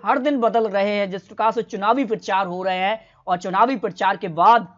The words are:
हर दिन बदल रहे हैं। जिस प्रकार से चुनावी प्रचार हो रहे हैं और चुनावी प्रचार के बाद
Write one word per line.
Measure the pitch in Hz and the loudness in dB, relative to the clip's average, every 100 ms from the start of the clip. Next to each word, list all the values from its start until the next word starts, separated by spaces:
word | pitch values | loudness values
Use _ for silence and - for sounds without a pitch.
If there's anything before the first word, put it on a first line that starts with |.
हर | 196 277 | -2 0
दिन | 294 277 | 0 0
बदल | 226 226 220 | 2 2 0
रहे | 196 202 | 0 0
हैं। | 208 196 | -2 -4
जिस | 190 | -6
प्रकार | - - 220 | -10 -2 -2
से | 226 | -2
चुनावी | - 208 208 262 226 | -6 -2 0 0 0
प्रचार | 214 - 190 185 | -4 -2 -2 -2
हो | 180 | -4
रहे | 190 185 | -4 -2
हैं | 190 220 - _ - | -2 -4 -8 _ -4
और | 180 | -4
चुनावी | 190 190 247 233 | 0 2 2 0
प्रचार | 208 175 196 202 | -6 -2 -2 -2
के | 190 | -4
बाद | 156 196 233 175 | 4 6 6 2